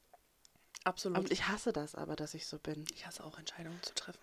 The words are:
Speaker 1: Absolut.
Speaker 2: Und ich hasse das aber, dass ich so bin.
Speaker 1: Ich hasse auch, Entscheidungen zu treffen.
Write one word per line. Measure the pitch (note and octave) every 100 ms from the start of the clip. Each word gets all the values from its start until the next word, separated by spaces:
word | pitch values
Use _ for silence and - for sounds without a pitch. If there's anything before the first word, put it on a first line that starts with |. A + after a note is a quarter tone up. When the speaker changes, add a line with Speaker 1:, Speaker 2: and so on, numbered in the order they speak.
| _ - _ _ - - - -
Speaker 1:
Absolut. | F#3 - F#3+ F#3
Speaker 2:
Und | F#3+
ich | F3 -
hasse | G#3 B3
das | E3+ D3+
aber, | - D#3 D#3
dass | D3+
ich | D#3+ -
so | D3+
bin. | - D3+ D#3
Speaker 1:
Ich | - F3
hasse | -
auch, | D#3 E3
Entscheidungen | D#3 - E3 F3
zu | -
treffen. | - - -